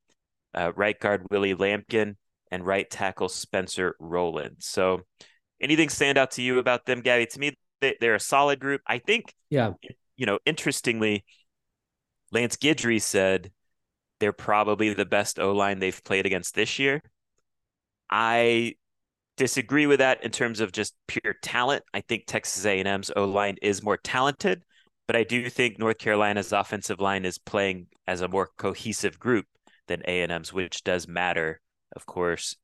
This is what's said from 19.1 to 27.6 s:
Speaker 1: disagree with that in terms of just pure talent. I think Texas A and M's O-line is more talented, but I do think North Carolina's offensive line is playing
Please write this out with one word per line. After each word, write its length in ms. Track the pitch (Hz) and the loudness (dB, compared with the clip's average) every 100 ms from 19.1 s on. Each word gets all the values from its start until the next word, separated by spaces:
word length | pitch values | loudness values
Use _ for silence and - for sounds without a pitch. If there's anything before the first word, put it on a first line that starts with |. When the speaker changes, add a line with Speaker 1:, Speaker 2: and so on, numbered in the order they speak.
| _ _ - | _ _ -2
Speaker 1:
disagree 500 | 131 - 110 143 147 | 0 0 0 2 4
with 140 | 139 | 6
that 220 | 131 127 | 6 2
in 80 | 110 | -2
terms 300 | - 123 107 | -2 -2 -2
of 120 | 107 | -4
just 220 | 107 104 - - | -2 -6 -8 -10
pure 280 | - 107 - | -6 -4 -6
talent. 420 | - 120 123 135 - | -4 0 2 0 -4
I 80 | 101 | -8
think 240 | - 113 - | -4 -6 -4
Texas 400 | 113 - - 101 | -6 -4 -2 0
A 120 | 95 | 0
and 100 | 98 | 0
M's 220 | 98 98 104 | -2 -2 -2
O-line 400 | 101 98 101 95 | 0 2 0 0
is 200 | 104 98 | -2 0
more 140 | 104 95 | 0 -2
talented, 640 | - 127 139 139 202 180 _ _ _ _ - | -2 0 0 0 -2 -2 _ _ _ _ -2
but 100 | 117 | 0
I 80 | |
do 240 | 110 120 120 | 2 -2 -2
think 300 | - 123 98 | 0 0 0
North 180 | 110 110 | -2 -2
Carolina's 560 | 113 104 104 104 95 | 0 2 2 0 0
offensive 480 | 101 95 104 - 92 | -2 -2 -4 -6 -2
line 240 | 98 98 | -2 0
is 140 | 92 - | -4 -6
playing 480 | - 104 | -4 -2